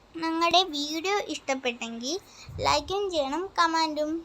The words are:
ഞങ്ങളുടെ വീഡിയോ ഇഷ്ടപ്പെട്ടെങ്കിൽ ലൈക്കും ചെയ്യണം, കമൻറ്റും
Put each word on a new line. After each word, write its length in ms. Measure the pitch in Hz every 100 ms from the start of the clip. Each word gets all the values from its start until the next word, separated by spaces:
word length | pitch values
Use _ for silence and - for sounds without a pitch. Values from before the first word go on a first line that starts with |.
| -
ഞങ്ങളുടെ 480 | 330 330 330 339 339 381 294
വീഡിയോ 400 | 294 320 339 403 -
ഇഷ്ടപ്പെട്ടെങ്കിൽ 840 | 302 - 262 262 240 226 233 247 359 - - - - 277
ലൈക്കും 380 | 294 285 381 403
ചെയ്യണം, 300 | 339 269 294 381 -
കമൻറ്റും 540 | 339 330 320 294 302 330